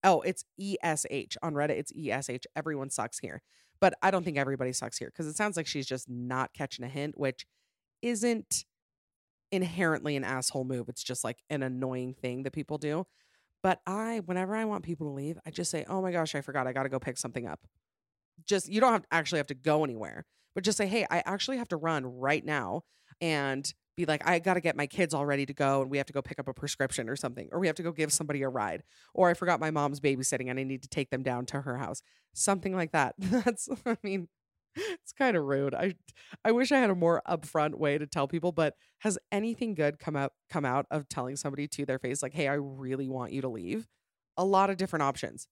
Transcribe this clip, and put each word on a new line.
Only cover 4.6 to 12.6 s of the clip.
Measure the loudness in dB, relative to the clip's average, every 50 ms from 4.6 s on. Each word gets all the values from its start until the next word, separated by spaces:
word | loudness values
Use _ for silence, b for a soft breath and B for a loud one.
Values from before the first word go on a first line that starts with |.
| -2 -2 -2
sucks | -4 -6 -6 -8 -8
here | -10 -10
'cause | -8 -6 -6
it | -6 -2
sounds | 0 0 0 0 -2
like | -4
she's | -2 -4 -4 -4 -4
just | -4 -6 -6 -8
not | -8 -8 -6 -4 -2 -2 -2 -2 _
catching | -6 -6 -6 -6 -8 -10
a | -8
hint, | -6 -4 -6 -6 -4 -2
which | -2 -2 -2 -4 -12 _ _ _ _ _ _ _ _ _ _ _ -2
isn't | -2 0 2 2 2 2 0 -2 _ -4 -4 -4 _ _ _ _ _ _ _ _ _ _ _ _ _ _ _ _ _
inherently | 0 0 0 0 0 0 2 2 2 2 0 0 0
an | 0 0
asshole | 0 -2 -2 -2 -2 -2 -2 -2
move. | -2 -2 -4 -4 -6
It's | -8 -10 -8
just, | -6 -6 -4 -4
like, | -6 -6 _ _ _
an | -4 -2 -2
annoying | -2 -2 -2 -2 -2 -2 -4 -4 -6 -8
thing | _ -6 -4 -4 -4 -6
that | -6
people | -6 -6